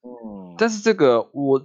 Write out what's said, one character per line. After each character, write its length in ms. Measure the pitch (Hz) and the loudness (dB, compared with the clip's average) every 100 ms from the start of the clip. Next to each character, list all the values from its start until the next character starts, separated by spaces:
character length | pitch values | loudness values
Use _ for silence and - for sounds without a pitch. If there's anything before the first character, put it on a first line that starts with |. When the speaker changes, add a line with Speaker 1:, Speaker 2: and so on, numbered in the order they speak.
Speaker 1:
う 520 | 247 240 226 202 185 | -18 -18 -16 -16 -16
ん。 20 | 175 | -4
Speaker 2:
但 100 | 226 | -4
是 120 | 214 | 0
这 120 | 226 | -2
个 360 | 202 139 117 - | 4 4 4 0
我 280 | 139 139 135 | -4 0 0